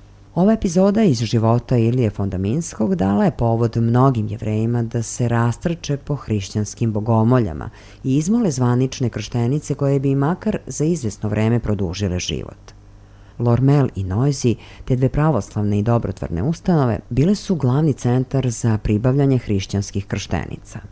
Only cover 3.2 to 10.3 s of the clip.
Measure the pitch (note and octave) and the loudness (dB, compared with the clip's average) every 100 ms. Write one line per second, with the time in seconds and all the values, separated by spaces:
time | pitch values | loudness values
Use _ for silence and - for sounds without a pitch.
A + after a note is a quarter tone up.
3.2 | G3 - A#2 A2+ A#2 A#2 A#2 A#2+ C3+ A#2 | 2 2 0 2 0 0 2 4 4 2
4.2 | G#2 G#2+ G#2+ G#2+ A2+ A#2+ A2+ A#2 A#2 - | -4 -6 -4 -2 0 -2 -2 -4 -6 -4
5.2 | A#2+ A#2 A#2+ A#2 E3+ E3+ - C#3 - C#3 | 0 2 0 0 -4 -4 -4 -6 -4 -8
6.2 | - G#2+ G2 A2 G#2 - A#2 G#2 G#2+ A2 | -2 -4 -2 -4 -4 -2 -2 -2 0 2
7.2 | A2 B2+ G2+ D2+ A1 - - - C3+ C3+ | 4 4 2 -4 -10 -14 -20 -8 -2 0
8.2 | D#3+ A#3 G3+ B2+ B2 B2 C3 - A#2+ B2 | 0 0 0 0 0 2 0 -2 -4 -4
9.2 | A2 A#2+ A#2 D3 - C#3 C#3 C#3 C#3 C#3 | -6 -2 -2 -2 -4 -2 0 0 0 0
10.2 | C#3+ | 0